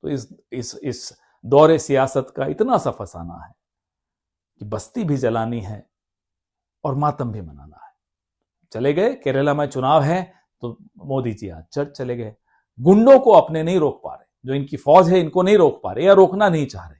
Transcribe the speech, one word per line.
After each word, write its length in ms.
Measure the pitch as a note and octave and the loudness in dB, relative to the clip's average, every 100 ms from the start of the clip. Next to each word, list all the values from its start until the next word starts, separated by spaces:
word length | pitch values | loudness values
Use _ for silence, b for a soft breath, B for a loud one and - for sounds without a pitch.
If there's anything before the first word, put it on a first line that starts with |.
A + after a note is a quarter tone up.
तो 60 | G3 | -8
इस, 180 | C#3+ A#2+ - _ | -10 -12 -20 _
इस, 280 | B2+ B2 - | -14 -14 -12
इस 340 | D3 A#2 - _ _ _ | -12 -12 -14 _ _ _
दौरे 340 | A#2 C#3 D#3 D#3+ | 0 4 4 2
सियासत 540 | - C#3 C3 - B2+ - | 0 -2 0 -4 -8 -8
का 100 | C#3 | -8
इतना 320 | D3+ A#3 A3+ | -4 -2 -2
सा 140 | D3+ | -4
फसाना 520 | - G2+ F2+ E2+ E2+ D#2+ | -10 -14 -16 -18 -18 -20
है 80 | _ _ _ _ _ _ _ _ _ _ _ | _ _ _ _ _ _ _ _ _ _ _
कि 40 | G#2 | -12
बस्ती 380 | G#2+ - - | -12 -10 -8
भी 140 | F#3 C#3+ | -4 -2
जलानी 420 | A#2+ A2+ A2+ A#2+ | -2 -2 -6 -8
है 240 | G2 G#2 - _ _ _ _ _ _ _ _ _ | -10 -16 -18 _ _ _ _ _ _ _ _ _
और 120 | D3+ C#3 | -8 -4
मातम 360 | D3 C#3+ B2+ | -4 -4 -8
भी 100 | G#2+ | -10
मनाना 380 | E2+ C#2+ D2 _ - | -14 -20 -20 _ -20
है। 60 | _ _ _ _ _ _ _ _ | _ _ _ _ _ _ _ _
चले 220 | - C3 | -6 -2
गए, 200 | D3 G#3+ | 0 -2
केरला 400 | C4 C#3+ C3 D3 | -2 -4 -2 -2
में 120 | C#3+ D3 | -2 -4
चुनाव 340 | C3+ C3 D#3 | -4 0 0
है, 300 | C#3+ F3 F3+ b b _ | 0 -2 -6 b b _
तो 160 | A#2+ A#2 - _ | -16 -16 -20 _
मोदी 360 | D#3 C3+ B2 | -8 -6 -6
जी 160 | A2 G2 | -8 -12
आज 140 | D#2+ | -16
चर्च 280 | D#2+ - C#3+ C#3+ | -14 -10 -10 -10
चले 180 | B2+ B2 | -10 -10
गए। 200 | A2 A2 _ _ _ - | -12 -16 _ _ _ -4
गुंडों 400 | C3 G3+ A#3 C4+ | 2 4 8 6
को 120 | - | 8
अपने 320 | F#3+ - D#3+ | 6 6 -4
नहीं 160 | D#3+ F#3 | -2 0
रोक 220 | D3+ - | -2 -4
पा 100 | - | -14
रहे, 120 | C2 _ _ B2 | -18 _ _ -8
जो 80 | |
इनकी 240 | C#3 C#3 C#3 | -8 -8 -8
फौज 320 | - D#3+ F3 | 6 6 6
है, 100 | F#3 | 2
इनको 220 | D#3+ F3+ | 0 0
नहीं 160 | F#3 G#3 | 2 4
रोक 240 | D#3 - | 4 0
पा 80 | G2 | -10
रहे 140 | G2+ F3 | -2 4
या 80 | |
रोकना 360 | G3 F#3+ F#3 G#3 | 6 6 4 0
नहीं 160 | E3 C3 | 0 -4
चाह 220 | F#2+ E2+ | -10 -18
रहे। 80 | - | -20